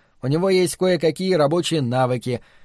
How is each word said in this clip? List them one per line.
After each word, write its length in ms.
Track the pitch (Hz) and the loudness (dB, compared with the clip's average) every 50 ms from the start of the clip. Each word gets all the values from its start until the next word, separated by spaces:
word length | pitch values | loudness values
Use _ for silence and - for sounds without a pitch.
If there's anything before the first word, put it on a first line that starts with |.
| _ _ _ _ - | _ _ _ _ -4
У 60 | 127 | -2
него 220 | 143 160 180 190 | -2 0 0 2
есть 260 | 190 185 180 165 - | 2 2 2 0 0
кое-какие 580 | - 185 185 180 165 - 160 151 - 185 185 185 | 0 0 0 0 2 0 -2 -2 -2 -2 0 2
рабочие 480 | 165 151 139 156 180 165 - 165 160 135 | 2 2 2 2 0 -2 -2 -2 -2 -2
навыки. 580 | 117 123 131 131 123 127 123 - 131 123 - - _ _ - - | -2 0 0 0 0 0 -2 -4 -4 -6 -6 -8 _ _ -20 -20